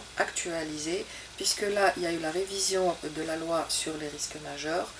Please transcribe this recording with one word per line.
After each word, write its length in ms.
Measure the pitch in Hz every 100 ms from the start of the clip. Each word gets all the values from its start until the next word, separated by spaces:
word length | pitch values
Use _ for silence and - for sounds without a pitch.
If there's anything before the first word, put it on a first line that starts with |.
| - -
actualisés, 880 | - - 185 165 156 151 156 185 - - - -
puisque 260 | 190 -
là, 300 | 202 202 196 -
il 80 |
y 20 | 170
a 60 |
eu 60 | 170
la 120 | 156
révision 640 | 175 196 196 190 190 180 165
de 200 | 147 156
la 140 | 160 160
loi 280 | 160 165 151
sur 260 | - 160 151
les 80 | 151
risques 340 | 147 - 156
majeurs. 420 | 147 143 151 175 - -